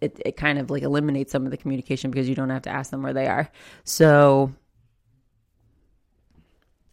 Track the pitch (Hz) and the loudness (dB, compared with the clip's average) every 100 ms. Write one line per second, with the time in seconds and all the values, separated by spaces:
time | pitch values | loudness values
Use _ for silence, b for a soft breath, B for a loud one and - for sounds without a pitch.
0 | 147 - - - 147 143 127 139 139 143 | -8 -6 -8 -4 -2 -2 -4 -4 -2 -2
1 | 151 139 135 139 131 139 - 131 - 131 | 0 -2 -4 -4 -4 -8 -6 -6 -6 -6
2 | 131 135 127 135 131 131 - 143 131 135 | -4 -4 -2 -2 -4 -6 -6 -8 -8 -8
3 | 135 131 135 - 151 - B B - - | -6 -4 -2 -2 -4 -10 B B -4 4
4 | 160 147 143 135 135 - _ _ _ _ | 6 8 8 6 2 -4 _ _ _ _
5 | _ _ _ _ _ _ _ _ _ _ | _ _ _ _ _ _ _ _ _ _
6 | _ _ _ _ _ _ _ _ _ | _ _ _ _ _ _ _ _ _